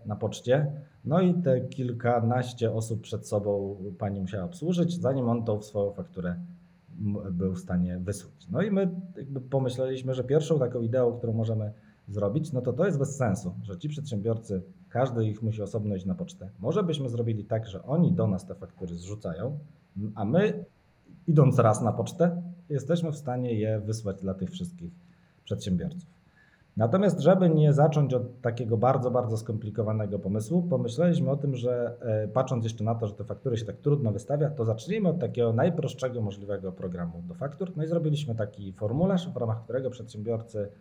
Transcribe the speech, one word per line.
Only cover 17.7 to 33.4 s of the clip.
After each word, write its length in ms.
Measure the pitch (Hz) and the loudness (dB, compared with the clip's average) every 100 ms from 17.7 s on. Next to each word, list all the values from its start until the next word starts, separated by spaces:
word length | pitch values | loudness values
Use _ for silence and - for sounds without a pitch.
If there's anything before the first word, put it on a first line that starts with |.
| 92 | -10
oni 280 | 95 160 160 | 0 4 4
do 160 | - 110 | 4 2
nas 180 | 92 - | 0 -4
te 100 | - | -14
faktury 400 | 90 - 87 85 | -16 -10 -8 -8
zrzucają, 640 | 92 107 90 80 123 151 - - _ 98 | -8 -8 -6 -4 -6 -6 -12 -20 _ -8
m, 140 | 107 113 | -8 -4
a 100 | 104 | 0
my, 400 | 165 220 - - _ _ _ - - - | 2 2 0 -10 _ _ _ -20 -4 4
idąc 320 | 151 135 117 | 6 8 8
raz 220 | 110 104 | 6 6
na 100 | 113 | 2
pocztę, 500 | 117 117 - 170 175 - - - | 0 -2 2 2 2 -6 -12 -6
jesteśmy 420 | 139 123 170 160 | -4 0 0 0
w 60 | 147 | -4
stanie 360 | 127 127 123 | -4 -4 -2
je 260 | 110 107 110 | 0 0 0
wysłać 420 | 104 101 101 92 | -2 -4 -4 -4
dla 120 | 95 | -4
tych 160 | 92 - | -2 -4
wszystkich 420 | - - - 170 - - _ _ _ | -6 -10 -10 -14 -14 -20 _ _ _
przedsiębiorców. 760 | - 107 101 87 - - - _ _ _ _ _ _ - | -8 -6 0 0 -2 -6 -14 _ _ _ _ _ _ 0
Natomiast 420 | 117 190 202 - | 2 4 4 4
żeby 300 | 143 185 175 | 6 6 6
nie 240 | 156 151 | 8 6
zacząć 400 | 143 156 147 131 | 8 6 4 2
od 280 | 127 113 - | 2 -2 -4
takiego 360 | 120 117 113 113 | -4 -2 0 4
bardzo, 340 | 123 135 123 | 4 4 2
bardzo 260 | 123 113 110 | 2 0 -2
skomplikowanego 840 | - 107 104 110 107 110 104 98 | -2 -4 -4 -2 0 0 0 -2
pomysłu, 440 | 92 107 - 175 | 0 -2 2 0
pomyśleliśmy 680 | 175 127 117 127 175 147 131 | 2 0 0 2 4 4 2
o 60 | 139 | 0
tym, 180 | 139 123 | 0 0
że, 420 | 120 123 120 - | 0 0 -2 -4
e, 260 | 120 107 107 | -2 0 0
patrząc 360 | 127 131 123 | 0 0 0
jeszcze 200 | 113 113 | -2 -2
na 120 | 110 113 | -2 0
to, 120 | 107 | -4
że 60 | |
te 100 | - | -6
faktury 340 | 101 123 | -10 -6